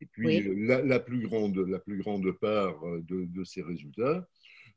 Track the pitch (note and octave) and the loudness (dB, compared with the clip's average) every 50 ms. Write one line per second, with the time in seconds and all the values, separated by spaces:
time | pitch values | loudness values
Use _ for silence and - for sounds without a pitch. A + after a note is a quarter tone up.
0 | - - _ G#2+ A2 D#3+ - G#2 G2+ G2 F#2+ G2+ G#2+ A#2 B2+ - D3 C3 B2+ A#2+ | -20 -14 _ -2 2 4 4 4 4 2 0 0 2 4 4 4 4 4 2 2
1 | - A#2+ B2 B2 A2 F#2+ A#2 A2 G#2 G#2 F#2 F#2+ F#2 F2+ F#2+ F2+ - - G#2 F#2+ | 2 0 -2 -2 -2 0 0 2 2 2 2 2 0 0 -2 -4 -4 -6 -6 -4
2 | F#2+ G#2 G#2 G2 F#2+ F#2 F2 - - G#2 G#2+ G#2 G2 F2+ D#2 D2+ D#2 F2 E2+ E2 | -2 -2 0 0 2 0 0 0 0 2 2 2 2 0 -2 -4 -6 -6 -6 -6
3 | E2 D#2+ F2+ F#2 F2+ E2+ F2 F#2+ F#2 - - F#2+ - F2 E2+ E2 D2 D2 C2+ G#2 | -4 -4 -4 -4 -4 -4 -6 -8 -8 -8 -8 -8 -8 -6 -8 -8 -10 -10 -4 -2
4 | A#2 C#3 E3 F#3 F3 - _ _ - - - - - - - | 0 0 0 -2 -4 -10 _ _ -20 -20 -20 -20 -20 -20 -12